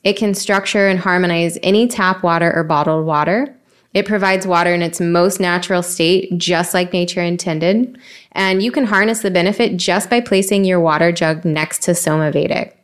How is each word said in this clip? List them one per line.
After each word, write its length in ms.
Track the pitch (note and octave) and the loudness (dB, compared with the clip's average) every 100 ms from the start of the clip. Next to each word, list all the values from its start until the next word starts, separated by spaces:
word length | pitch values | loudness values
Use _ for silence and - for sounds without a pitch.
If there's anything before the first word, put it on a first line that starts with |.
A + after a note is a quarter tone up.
It 140 | F#3+ G3+ | -2 0
can 160 | G#3+ | -2
structure 520 | G3 - G3 G3 G#3 G3 | -2 0 -2 0 0 2
and 120 | F#3 | 2
harmonize 600 | F#3 F3+ F3 E3+ E3+ E3 | 0 0 2 0 -2 -2
any 260 | - G3+ A#3+ | 0 2 2
tap 340 | A#3 F#3 F#3 | 0 0 0
water 300 | F3+ E3 E3+ | 0 2 2
or 80 | E3 | 0
bottled 440 | D#3+ D3+ D3 D#3+ D#3 | 0 0 2 0 0
water. 500 | D3 D3+ G#3 C#4+ - _ _ _ | 0 0 -2 -4 -10 _ _ _
It 140 | F#3+ G3 | -4 -2
provides 400 | G#3+ F#3+ F#3+ F#3+ | 0 0 0 0
water 260 | F3 F3 | 2 2
in 100 | F3 | 0
its 180 | E3+ E3+ | -2 -2
most 400 | F3 E3+ F3+ F#3+ | 0 2 2 0
natural 420 | F3+ F3 F3 F3+ | -2 -2 0 -2
state, 540 | F3 - E3 F#3 - F3 | -2 -2 2 2 0 -4
just 360 | F3 E3+ F3 | 0 -2 0
like 180 | F#3 F3+ | -2 -2
nature 300 | F3+ F3 F3+ | -2 -2 -2
intended. 760 | F3 F3 F#3 D#3 E3+ G#3+ B3 - - - _ | -4 -4 -4 -2 0 0 -2 -6 -20 -20 _
And 300 | - F#3+ F#3+ | -2 0 0
you 80 | A3 | 0
can 140 | D4 | -2
harness 380 | A#3+ G#3+ A3 A3 | 0 2 2 0
the 80 | G3+ | 0
benefit 480 | F3+ F3+ G#3 A#3 F3+ | 0 0 0 -2 0
just 300 | F#3 F#3 - | 0 -2 0
by 120 | A#3+ | -2
placing 440 | A#3+ F#3+ G3 G3+ | 2 0 2 0
your 140 | F#3+ F3+ | 2 2
water 320 | E3 D3+ E3 | 2 2 2
jug 340 | E3+ D#3+ D#3+ | 2 -2 0
next 380 | E3+ D#3 D#3 - | -2 -2 -4 -4
to 80 | - | -2
Somavedic. 840 | E3+ - D#3 D3+ D3 E3 D3+ - _ | -2 0 0 0 0 -2 -4 -6 _